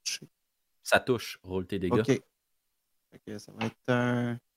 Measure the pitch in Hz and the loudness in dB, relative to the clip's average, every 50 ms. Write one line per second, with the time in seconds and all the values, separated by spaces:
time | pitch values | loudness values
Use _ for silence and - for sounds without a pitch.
0 | - - - - - - _ _ _ _ _ _ _ _ _ _ - - 107 98 | -8 -8 -8 -8 -10 -16 _ _ _ _ _ _ _ _ _ _ 0 4 4 4
1 | - - 123 110 - - - - - 92 92 95 90 - 104 95 92 87 82 107 | 4 4 0 0 -2 -8 -14 -14 -8 -4 -4 -4 -2 -2 -4 -2 0 2 2 2
2 | 110 127 - - - _ _ _ _ _ _ _ _ _ _ _ _ _ _ _ | 4 4 2 0 0 _ _ _ _ _ _ _ _ _ _ _ _ _ _ _
3 | _ _ - - - 107 107 104 - - 101 107 110 110 - _ - - 123 123 | _ _ -20 -20 -14 -14 -12 -12 -14 -14 -10 -6 -6 -6 -6 _ 0 0 2 2
4 | 123 123 123 120 120 120 120 117 _ _ _ | 2 2 2 0 0 -2 -4 -6 _ _ _